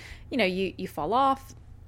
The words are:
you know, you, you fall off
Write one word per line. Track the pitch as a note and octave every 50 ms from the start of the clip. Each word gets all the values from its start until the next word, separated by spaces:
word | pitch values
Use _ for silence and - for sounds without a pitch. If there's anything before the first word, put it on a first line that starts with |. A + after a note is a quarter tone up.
| - - - - - -
you | D#4
know, | B3+ G#3
you, | F#3 F3+ F#3 F#3+ - -
you | - F#3
fall | - - D#3+ D3 E3+ A3
off | C4 C#4 C4+ C4+ C4 - - - - - - - - -